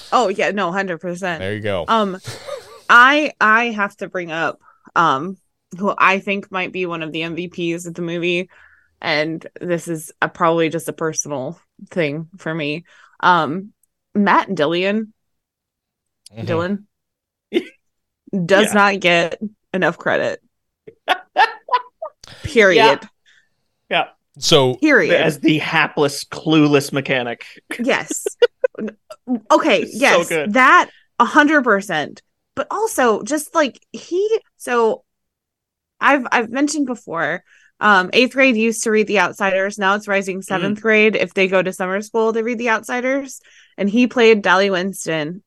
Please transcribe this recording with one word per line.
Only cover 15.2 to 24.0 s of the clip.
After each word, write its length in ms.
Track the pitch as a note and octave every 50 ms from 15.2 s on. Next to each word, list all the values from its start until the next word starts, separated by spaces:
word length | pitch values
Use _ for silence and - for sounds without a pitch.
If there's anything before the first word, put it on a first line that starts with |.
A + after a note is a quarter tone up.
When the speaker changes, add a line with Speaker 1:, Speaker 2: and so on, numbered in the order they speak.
| _ _ _ _ _ _ _ _ _ _ _ _ _ _ _ _ _ _ _ _ _ - -
Speaker 2:
Mm-hmm. 100 | A2 A2+
Speaker 1:
Dylan 380 | - E3+ D#3+ E3+ F3+ G3+ G3+ - _ _ _ _ _ _ _ _ _ _ _ _ _
<laughs> 960 | - F4 F#4 - - _ _ _ _ _ _ _ _ _ _ _ - G3+ F3
does 220 | E3 G3 F#3+ A3 G3+
Speaker 3:
Yeah. 60 | -
Speaker 1:
not 260 | G#3 G3+ G3+ G3 F#3+
get 420 | - F3 F3 E3+ E3+ E3 D#3+ - A3 G#3 - _ _ _ -
enough 240 | F#3+ F3+ D3+ E3 -
credit. 440 | - - G#2 C#2+ C#2+ A#2+ F2+ - _ _ _ _ _ _ _ _ _ - - _ _ -
Speaker 3:
<laughs> 1400 | F4+ F#4 - _ - - G4+ A#4 A4+ - _ - C5+ B4 A#4+ A#4+ _ _ - D5+ - _ - - - - -
Speaker 1:
Period. 340 | - - B3 G#3 F#3+ F3+ -
Speaker 3:
Yeah. 300 | A3 A3 C#4+ - - - _ _ _ _ _ _ _ _ _ _ _ _ _ _ _ -
Yeah. 140 | F#3+ E3+